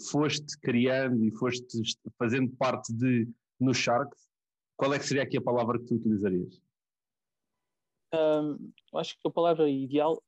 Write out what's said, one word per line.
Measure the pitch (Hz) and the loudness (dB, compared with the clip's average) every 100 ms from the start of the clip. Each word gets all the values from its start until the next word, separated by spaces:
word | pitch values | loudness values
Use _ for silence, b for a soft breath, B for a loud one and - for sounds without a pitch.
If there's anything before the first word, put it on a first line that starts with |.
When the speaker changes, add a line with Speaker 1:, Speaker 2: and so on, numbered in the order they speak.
| - | -2
Speaker 1:
foste | 143 151 147 - - | 0 0 -2 -8 -8
criando | 135 120 127 131 131 120 110 | -2 2 2 2 2 2 2
e | |
foste | 107 127 123 - 117 | 0 -2 -2 -6 -6
est-, | 107 - 104 - | -4 -6 -12 -4
fazendo | 117 131 127 - | 0 0 -2 0
parte | 127 117 - | -2 -2 -6
de | 113 127 120 120 - _ - | -2 2 2 0 -6 _ -2
no | 131 | 0
Sharks, | - 123 120 139 - _ _ _ _ _ - | 2 2 0 0 -8 _ _ _ _ _ -4
qual | 135 | 0
é | 143 | 0
que | - | 0
seria | 135 | -2
aqui | 123 131 | 0 -2
a | |
palavra | 127 120 117 117 | 0 0 0 -2
que | - | -2
tu | 117 | -2
utilizarias? | 113 101 101 90 - - _ _ _ _ _ _ _ _ _ _ _ _ _ _ - | 0 0 2 0 -4 -12 _ _ _ _ _ _ _ _ _ _ _ _ _ _ -6
Speaker 2:
Ahm, | 160 156 151 151 143 - - _ | 0 2 2 0 -6 -12 -20 _
eu | 156 | -8
acho | 170 - | -8 -6
que | 165 | -4
a | |
palavra | 170 170 165 151 | 0 2 4 2
ideal, | 135 131 143 156 - | 2 -2 0 0 -2